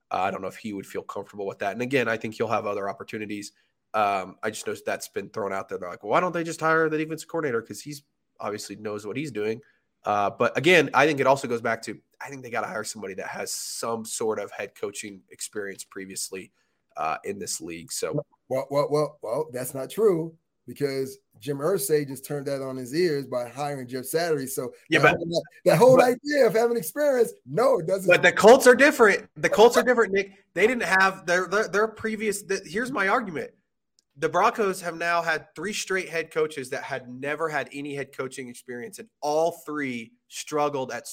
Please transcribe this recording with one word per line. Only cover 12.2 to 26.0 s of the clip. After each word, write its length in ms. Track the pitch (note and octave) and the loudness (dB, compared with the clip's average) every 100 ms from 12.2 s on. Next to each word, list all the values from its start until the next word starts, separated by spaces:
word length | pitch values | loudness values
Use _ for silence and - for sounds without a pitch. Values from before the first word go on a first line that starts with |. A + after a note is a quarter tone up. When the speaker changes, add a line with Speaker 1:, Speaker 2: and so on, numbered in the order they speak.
Speaker 1:
I 80 | - | -16
think 140 | C#3 | -14
they 60 | B2 | -10
gotta 160 | A2+ G#2 | -6 -6
hire 160 | G2+ | -6
somebody 320 | G#2+ A2+ G2 F#2+ | -8 -10 -12 -10
that 120 | F2+ | -12
has 240 | - - | -10 -10
some 540 | - - - A#2+ A#2 A2 | -10 -10 -8 -6 -6 -6
sort 340 | - A2+ G#2+ | -6 -4 -4
of 120 | G2+ | -6
head 240 | - G2+ - | -10 -12 -8
coaching 460 | G#2 G2+ G#2+ G2 _ | -10 -8 -14 -16 _
experience 520 | - - A2 G2 F#2 | -16 -12 -10 -10 -12
previously, 680 | - - F#2+ F#2 - F#2+ E2 _ _ _ _ - | -16 -14 -12 -10 -10 -12 -14 _ _ _ _ -6
uh, 220 | D#2 D#2 | -4 -4
in 160 | - G2+ | -6 -10
this 200 | F2 - | -8 -10
league. 320 | E2 E2+ E2 | -10 -12 -12
So 300 | - E2+ G#2+ - _ - | -8 -6 -6 -8 _ -8
Speaker 2:
Well, 200 | C3 C3+ | -6 -2
well, 180 | C#3 C3 | -2 0
well, 280 | D3 D3+ - | 0 -2 -6
well, 260 | G#2 B2 D#3 | -6 -4 -4
that's 220 | B2 C3 | -8 -10
not 160 | C3+ C3+ | -10 -8
true 480 | - A3 E3+ E3 E3 _ _ - | 0 2 2 -2 -10 _ _ -18
because 500 | A#2+ C#3 C3+ C3+ - _ _ | -6 -4 -2 -6 -10 _ _
Jim 180 | A#2 C#3 | -8 -4
Irsay 500 | D3+ G3 - D3+ C#3+ | -2 0 2 0 0
just 160 | C3+ - | -8 -8
turned 200 | D3 C#3 | -8 -6
that 140 | C#3 | -6
on 140 | C3 C3 | -6 -8
his 160 | B2+ | -6
ears 320 | C#3+ F3+ C#3+ B2 | 0 0 0 -4
by 240 | B2 A#2+ | -6 -6
hiring 380 | A2+ D3 C#3+ B2 | -6 -6 -6 -8
Jeff 180 | B2+ B2 | -8 -4
Saturday. 400 | D#3+ F3 D3+ C3 | -2 0 0 -2
So 260 | - B2+ - - | -6 -8 -10 0
Speaker 1:
Yeah, 100 | D#3 | 4
Speaker 2:
that 180 | D3 - | 6 4
Speaker 1:
but 100 | - | 0
Speaker 2:
whole, 160 | E3+ - - - | -4 -4 0 4
that 120 | E3 | 8
whole 200 | B3 | 10
Speaker 1:
but 80 | C4 | 10